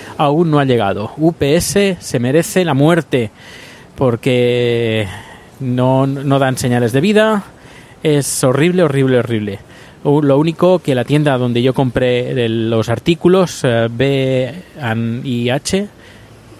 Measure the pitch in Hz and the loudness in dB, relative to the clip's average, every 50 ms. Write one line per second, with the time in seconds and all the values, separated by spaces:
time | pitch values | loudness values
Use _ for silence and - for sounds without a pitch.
0 | - - - - 156 143 147 165 175 160 147 147 139 131 123 113 101 98 95 101 | -18 -14 -4 -2 0 2 2 2 2 2 2 2 2 2 2 2 0 0 -2 -4
1 | 107 - - 147 156 170 165 - 143 139 156 175 - - - 202 202 196 180 - | -6 -8 -4 -2 0 0 0 0 0 0 0 0 0 0 0 0 0 0 -2 -6
2 | - - - 127 120 127 139 165 165 - - 185 180 160 135 135 147 160 175 165 | -8 -6 -4 -2 -2 2 2 0 0 0 0 0 0 2 2 2 4 4 2 2
3 | - - 147 127 113 104 - - - - - - - - - - - - - - | 0 0 -2 -2 -2 -4 -8 -16 -20 -20 -20 -20 -20 -20 -20 -20 -20 -20 -6 -2
4 | 143 123 120 113 - 135 127 123 123 120 123 120 120 120 117 117 117 113 110 110 | 0 0 0 0 0 0 2 2 2 2 2 0 0 0 0 0 0 0 -2 -2
5 | 104 92 92 107 - - - - - - - - 135 123 123 127 127 131 131 135 | -4 -4 -8 -14 -18 -20 -20 -20 -20 -20 -14 -8 -6 -4 0 0 2 2 2 2
6 | 135 135 139 139 139 143 139 135 139 131 127 - - 123 123 120 120 107 123 139 | 0 0 -2 -4 -2 0 0 2 2 0 -2 -2 -2 0 0 0 0 0 0 0
7 | 160 214 208 214 214 220 214 196 - - - - - - - - - - - - | 0 2 2 2 2 2 0 -2 -4 -8 -16 -20 -20 -20 -20 -20 -20 -20 -14 -4
8 | - 156 147 143 135 - - - 147 127 127 135 160 180 180 185 170 143 135 139 | -2 0 0 0 0 -2 -4 0 0 0 2 2 2 2 2 2 2 2 2 2
9 | 131 131 127 120 117 117 117 107 104 101 98 - - - - - - - - - | 2 2 2 2 0 0 -2 -4 -4 -6 -8 -10 -14 -20 -20 -20 -20 -20 -18 -4
10 | - 147 143 156 151 139 135 143 156 165 160 - 180 185 185 170 - 151 131 123 | 0 0 2 2 4 2 2 2 2 0 0 0 2 2 2 2 0 0 -2 0
11 | 117 - 143 151 147 147 131 123 127 120 120 120 123 131 127 151 135 123 - 127 | 0 0 0 2 2 2 0 0 0 0 0 0 0 0 0 0 -2 0 0 0
12 | 127 123 123 123 123 131 135 131 117 113 113 113 110 113 113 113 110 120 117 113 | 0 0 0 0 -2 -2 -2 -2 -2 -2 -2 -2 -2 0 0 0 0 -2 -4 -2
13 | - 170 170 - - 175 185 190 175 - - - - 127 117 117 113 117 117 117 | 0 -2 0 2 2 4 4 4 2 0 -2 -2 -2 0 0 0 0 -2 -2 -2
14 | 135 139 139 135 131 131 131 127 131 120 151 185 - - - 160 139 113 113 117 | -2 0 0 0 0 0 0 -2 -2 -4 -8 -12 -18 -18 -14 -8 -6 -4 -4 -4
15 | 117 113 117 127 139 139 120 120 117 120 131 147 - - 190 190 208 202 - - | -4 -4 -6 -6 -6 -6 -4 -2 -2 -2 -2 -2 -2 -4 -4 -4 -4 -6 -12 -20
16 | - - - - - - - - - - - | -20 -20 -20 -20 -20 -20 -20 -20 -20 -20 -20